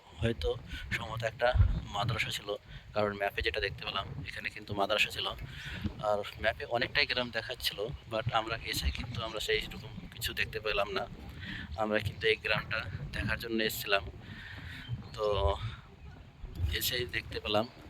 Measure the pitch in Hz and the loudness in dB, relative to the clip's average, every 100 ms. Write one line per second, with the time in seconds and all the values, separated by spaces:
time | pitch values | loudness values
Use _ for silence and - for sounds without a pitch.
0 | - - 117 120 120 127 - - - - | -16 0 0 2 2 0 -4 -8 -4 -4
1 | 113 110 113 - 123 123 - - - 104 | -4 -2 -2 2 4 8 8 8 0 0
2 | 104 110 120 - 101 101 - - - 104 | 0 2 0 -2 -4 -4 -6 -14 -4 2
3 | 104 101 101 - 113 107 98 - 107 98 | 2 2 0 0 0 0 0 -2 -4 -4
4 | 101 - - 104 104 107 107 101 98 104 | -4 -6 -8 -6 -8 -8 -4 0 4 4
5 | 104 110 95 - - - - - - - | 4 2 -4 -4 -6 -8 -8 -4 -4 -2
6 | 107 104 101 - 110 - 147 117 131 143 | 2 2 0 0 0 0 -2 0 2 4
7 | 139 123 123 113 117 123 - 87 110 143 | 4 2 0 -2 -4 -2 -2 0 -4 -4
8 | - 110 113 113 110 113 107 107 - - | -4 -2 2 2 2 -2 -2 0 0 0
9 | 120 117 113 110 - 107 214 95 104 - | -2 -4 -2 -2 2 2 2 -6 -10 -10
10 | - - - - 101 110 107 101 101 95 | -10 -6 -4 0 0 0 0 2 2 0
11 | 117 - - - - - - - 107 107 | -4 -6 -12 -10 -8 -8 -6 -2 2 2
12 | 110 - 110 110 107 107 - 110 - - | 2 0 4 4 4 0 0 -2 -2 -6
13 | - - 113 110 117 113 110 - 104 98 | -6 -4 -2 -2 0 0 2 0 2 2
14 | 98 - - - - - - - - - | 2 -8 -14 -12 -12 -12 -12 -12 -8 -8
15 | - 113 107 98 98 101 - - - - | -6 0 2 4 4 2 -2 -8 -14 -16
16 | - - - - - - - 110 - 127 | -16 -14 -16 -12 -10 0 0 2 2 0
17 | 123 113 - 117 107 104 120 - - | 0 -2 -2 -4 4 4 4 -2 -8